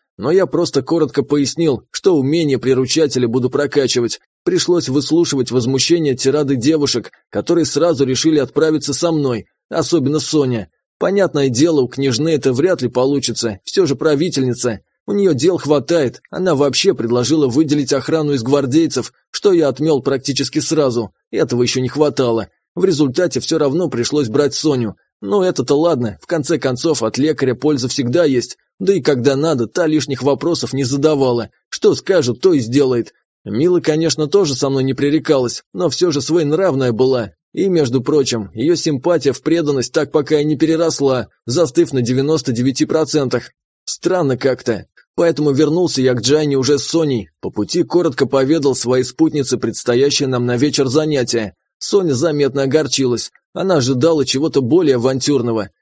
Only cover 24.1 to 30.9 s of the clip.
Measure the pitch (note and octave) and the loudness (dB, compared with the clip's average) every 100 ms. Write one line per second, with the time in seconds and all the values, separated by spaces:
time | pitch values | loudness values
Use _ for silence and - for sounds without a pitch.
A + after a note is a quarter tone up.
24.1 | D3+ A#2+ D3+ C#3+ - D#3 C3 A2 - _ | -2 0 0 0 0 0 0 -2 -8 _
25.1 | _ G3+ G3+ F#3 F3 B2+ D3 E3+ C#3 A#2 | _ -2 0 0 0 0 2 2 0 -4
26.1 | F#2 - E3 C#3 C#3+ C3+ B2 E3+ C#3+ A2 | -8 -6 -4 -2 -2 -2 -2 -2 0 -2
27.1 | B2 D#3 D3 C3 A#2 D3+ C#3 B2 - A#2+ | 0 0 0 0 0 0 0 -2 -2 0
28.1 | E3 D#3 B2+ - - _ - F#3+ F#3+ B2+ | 2 2 0 -2 -8 _ -4 0 0 2
29.1 | C3 B2+ C3+ D#3+ C3+ A2 - D#3+ D#3 C#3 | 0 2 2 0 0 -2 -2 0 0 -2
30.1 | C3 C3+ C3+ D#3+ E3 B2 C3 C3 | -2 0 0 0 -2 -2 -4 -2